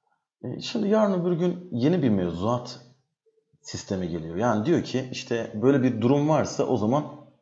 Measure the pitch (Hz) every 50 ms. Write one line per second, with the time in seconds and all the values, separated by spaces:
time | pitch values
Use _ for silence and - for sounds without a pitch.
0 | _ _ _ _ _ _ _ _ - 123 - - - - - 226 214 196 214 220
1 | 214 202 190 180 170 180 175 156 180 180 180 - - - - 117 120 156 185 175
2 | 143 123 104 95 87 87 80 85 95 113 123 120 - - - - - - _ _
3 | _ _ _ _ _ _ _ _ _ _ _ _ - - - - - - 98 92
4 | 90 82 87 82 78 82 82 95 117 123 107 107 107 160 170 117 - - - 131
5 | 127 127 - - - - 120 117 - - - 107 117 135 143 131 123 127 110 107
6 | 110 123 143 147 147 151 156 135 117 - - - 131 135 131 104 104 110 131 151
7 | 151 - - - - - _ _